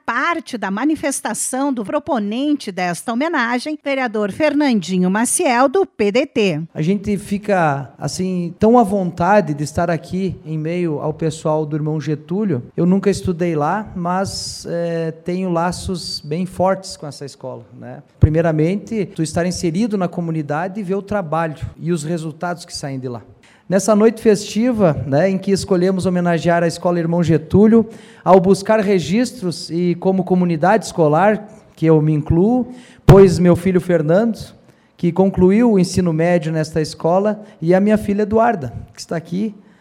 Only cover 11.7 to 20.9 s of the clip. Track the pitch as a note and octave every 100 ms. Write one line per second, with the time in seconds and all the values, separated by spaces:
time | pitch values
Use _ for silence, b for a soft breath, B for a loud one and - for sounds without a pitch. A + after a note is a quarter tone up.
11.7 | D3+ D3+ D#3 C#3+ D3 D3+ F#3 G#3+ B2+ -
12.7 | - F3 F#3+ G3 F#3 F#3+ E3 F3 D#3+ D3
13.7 | G3+ G#3 F#3 F3 F3+ G3 - - - -
14.7 | E3+ E3+ E3 D#3+ D#3+ - F3+ F#3 E3+ F3
15.7 | F3 - F3+ - - D3 D#3+ F#3 - F#3
16.7 | F#3+ - - D3+ - C#3 - B2+ A#2+ G#2+
17.7 | A#2+ A#2 C#3 - _ D#3 D#3 E3 D#3 D#3+
18.7 | G3+ - A3 F3+ - D#3 F3 F3+ F3 F3
19.7 | E3 A#3 G3+ F3 F3+ E3 D#3+ C#3+ D3 F#3
20.7 | F#3+ F3+